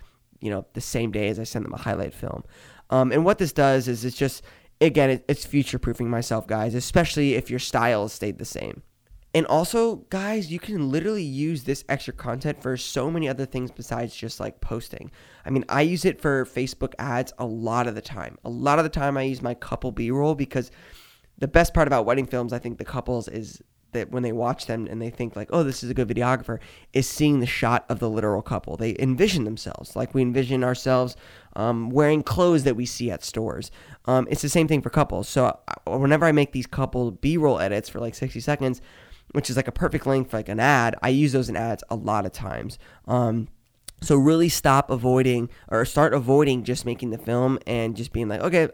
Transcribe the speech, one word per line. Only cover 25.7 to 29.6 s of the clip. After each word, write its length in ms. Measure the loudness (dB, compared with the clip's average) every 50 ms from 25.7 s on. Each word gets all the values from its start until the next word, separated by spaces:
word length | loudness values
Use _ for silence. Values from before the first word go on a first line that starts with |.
| -2 -4
is 80 | -6 -4
a 40 | -2
good 160 | -2 -2 -2
videographer," 500 | 0 0 2 2 0 0 -2 -4 -8 -8 -10 -14 -20 -20 -10 -4
is 160 | 0 0 0 0
seeing 320 | 0 2 2 4 4 4
the 60 | 2
shot 400 | 0 -2 0 0 2 2 0 0 -2
of 120 | -4 -4
the 100 | -2 -2
literal 320 | -2 0 0 0 0 0
couple. 340 | -2 -2 -4 -4 -4 -6 -6
They 220 | -4 -4 -4 -2 0
envision 460 | 0 0 2 4 4 2 2 2 -2
themselves, 500 | -2 -4 -8